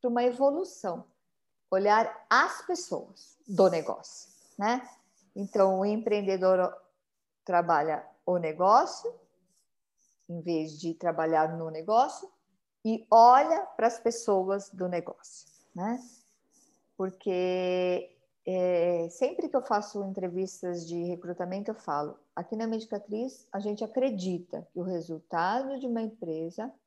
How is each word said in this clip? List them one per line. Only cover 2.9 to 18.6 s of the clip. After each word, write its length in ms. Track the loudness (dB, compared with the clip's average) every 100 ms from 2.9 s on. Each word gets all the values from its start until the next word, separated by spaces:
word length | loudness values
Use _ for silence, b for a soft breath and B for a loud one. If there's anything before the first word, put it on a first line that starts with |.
| -8 -10 -20 -20 _ -8
do 220 | 4 4
negócio, 600 | 4 -4 -8 -10 -20 -20 _ _ -4
né? 300 | -2 -2 -6 -20 _ _ _ -12
Então, 440 | -4 2 4 4
o 60 | 0
empreendedor 880 | -2 0 -2 0 2 4 4 2 -4 _ _ _ _ _ _
trabalha 640 | 0 0 4 2 2 -4 -8 _ -2
o 120 | -2
negócio, 760 | -2 0 6 6 4 -4 -10 -10 _ _ _ _ _ _ _ _ _ _ _
em 120 | -10
vez 380 | -4 -2 -4 -8
de 140 | -8
trabalhar 640 | -4 -4 -2 0 2 0 -2
no 120 | -8
negócio, 600 | -8 0 2 2 -2 -18 _ _ _ _ _
e 220 | -4 -4 6
olha 540 | 10 10 10 6 0 -2 0
pras 240 | 0 0
pessoas 720 | -4 -4 0 0 2 -4 -6
do 180 | -8 -4
negócio, 600 | -4 -6 -14 -20 -20 -20 _ _ -8
né? 240 | -6 -6 -8 -20 _ _ _ _ _ _ _ _
Porque, 1200 | -8 -6 -4 0 0 0 0 0 0 -2 -4 _ _ _ -6
é, 640 | -2